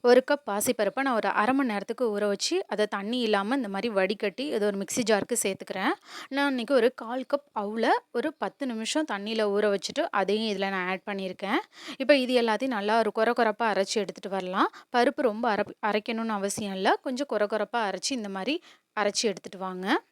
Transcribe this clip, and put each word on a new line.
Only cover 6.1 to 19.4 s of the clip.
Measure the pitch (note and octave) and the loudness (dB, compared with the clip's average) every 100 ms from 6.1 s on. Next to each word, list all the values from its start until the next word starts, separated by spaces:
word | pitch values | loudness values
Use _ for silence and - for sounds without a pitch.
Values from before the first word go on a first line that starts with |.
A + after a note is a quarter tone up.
| - - C4+ | -18 -8 -2
நான் | C#4+ | 0
இன்னைக்கு | C4 A3+ C4+ | -2 2 4
ஒரு | A#3 - | 4 0
கால் | A3+ B3+ B3+ | -8 -8 -4
கப் | - _ A3 | -4 _ -6
அவுல | G3+ A3+ A#3 A4+ _ A#3+ | -4 0 2 2 _ -4
ஒரு | A3+ - | -4 -4
பத்து | G3 _ C4+ | -8 _ -6
நிமிஷம் | A3+ A3 D4+ D#4 | -4 -2 -2 -2
தண்ணியில | G3+ G#3 A3 G#3+ | -4 -4 0 2
ஊற | G3+ G#3+ | 2 2
வச்சுட்டு, | G3+ - - E4 - | 0 -2 -4 0 0
அதையும் | F#3+ G#3+ A3+ | 0 0 0
இதுல | F#3+ G3 | -2 -2
நான் | F#3+ F3+ | -2 -4
ஆட் | F#3 - | -4 -6
பண்ணியிருக்கேன். | G3 F#3+ F3+ G3 C#4 - - - C4+ | -6 -6 -6 -2 -2 -2 -16 -16 -6
இப்ப | C4 C#4+ | 4 4
இது | B3 B3 | 6 2
எல்லாத்தையும் | A#3 G#3 C4+ A3 | 2 0 0 -2
நல்லா | G#3 A3+ | 2 2
ஒரு | A3 A3+ | 2 2
கொர | A3 A#3+ | 0 4
கொரப்பா | A3 G#3 A#3 | 2 2 0
அரைச்சு | F#3 G3 A3+ | 0 0 0
எடுத்துட்டு | F#3+ - G3 F#3+ | -2 -8 -6 -6
வரலாம். | F#3 F#3+ D4 - - B3 | -4 0 0 -2 -2 4
பருப்பு | B3 B3 C4 | 4 4 0
ரொம்ப | G#3+ A#3+ | 2 0
அரைப்-, | G3+ G#3 - G#3+ | 0 -2 -2 0
அரைக்கணும்னு | G#3 G#3 A3+ A3+ G#3 | 0 -2 -4 -2 -2
அவசியம் | G3 - G3+ F#3+ | -2 -4 -6 0
இல்ல. | G3+ G#4 C#4+ | 2 2 -2
கொஞ்சம் | B3 C#4+ | -4 -2
கொர | G#3+ G#3 | 0 0
கொரப்பா | A3 G#3 A#3+ G#3 | 0 -2 -2 -2
அரைச்சு | F#3+ - C4 | -4 -4 -4
இந்த | G#3 F#3+ | -6 -6
மாதிரி | F#3+ E4 - _ _ - | -4 -4 -6 _ _ -2
அரைச்சு | G#3 G3+ A3+ | 0 0 -2
எடுத்துட்டு | F3 | -4